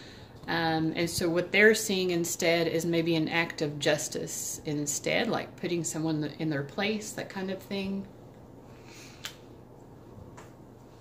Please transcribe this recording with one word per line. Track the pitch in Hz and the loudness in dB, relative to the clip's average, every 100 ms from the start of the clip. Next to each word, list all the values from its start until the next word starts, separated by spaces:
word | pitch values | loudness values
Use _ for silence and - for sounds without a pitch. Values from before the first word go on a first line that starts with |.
| - - - - - | -18 -18 -18 -12 -2
Um, | 165 165 160 160 | 0 2 2 2
and | 165 170 | 2 0
so | - 175 | 0 2
what | 170 175 | 2 4
they're | 196 214 | 8 10
seeing | 220 - 190 185 | 8 2 2 2
instead | 170 170 - 170 170 170 | 2 0 2 4 4 4
is | 165 170 | 2 2
maybe | 170 165 160 | 2 4 4
an | 156 | 2
act | 165 165 - | 0 0 -2
of | 151 147 | -2 0
justice | 151 151 - - 160 - - - | 2 2 0 -6 -6 -6 -8 -6
instead, | - 147 143 - - 165 233 | -4 -2 -2 -2 2 2 2
like | 151 - - | -2 -4 -6
putting | 180 170 | -4 -2
someone | 156 165 160 156 147 - | -2 -2 0 0 -2 -4
in | 160 | -2
their | 139 | -2
place, | 143 - 202 214 - | -4 -2 -2 -2 -6
that | - - | -10 -8
kind | 196 190 | -6 -6
of | 185 | -6
thing. | - 196 190 196 196 - - - - - - - - - - - - - - - - - - - - - - - - - - - - - | -6 -6 -4 -6 -8 -16 -20 -20 -20 -20 -20 -20 -20 -18 -18 -14 -14 -14 -20 -20 -20 -20 -20 -20 -20 -20 -18 -20 -20 -20 -20 -20 -20 -20